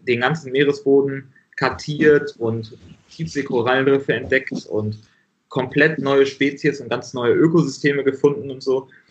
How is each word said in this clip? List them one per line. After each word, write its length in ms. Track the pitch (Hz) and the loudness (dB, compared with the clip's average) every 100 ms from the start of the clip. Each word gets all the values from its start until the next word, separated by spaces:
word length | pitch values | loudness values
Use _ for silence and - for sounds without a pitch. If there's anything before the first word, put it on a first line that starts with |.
| 127 | -2
den 120 | 117 | 0
ganzen 320 | 127 160 135 | 0 -2 -4
Meeresboden 800 | 131 143 143 139 139 139 135 135 _ _ - | 0 0 0 2 2 2 -4 -12 _ _ -4
kartiert 800 | 131 127 - 147 151 147 - - | -4 -4 -8 2 4 4 2 -6
und 380 | 113 113 110 - - - _ | -4 -4 -8 -16 -20 -20 _
Tiefseekorallenriffe 1040 | - 165 143 - 123 117 131 135 139 139 | -10 -8 -6 -4 -2 2 2 4 2 0
entdeckt 520 | 120 127 131 131 - - | -4 0 -2 -2 -10 -6
und 320 | 104 107 107 _ _ _ _ _ | -4 -4 -6 _ _ _ _ _
komplett 500 | 135 127 147 156 156 | -6 -2 2 2 2
neue 280 | 135 139 135 | 0 2 2
Spezies 540 | - 139 139 156 135 | 2 -2 0 -2 -2
und 80 | 120 | -6
ganz 240 | 123 - | -6 -6
neue 220 | 127 120 | -2 2
Ökosysteme 680 | 107 165 170 135 - 151 143 | 4 4 4 0 0 -2 0
gefunden 460 | 135 135 143 139 139 | -2 2 0 0 -8
und 120 | 131 | -8
so. 260 | 135 131 131 _ _ | -2 -2 -2 _ _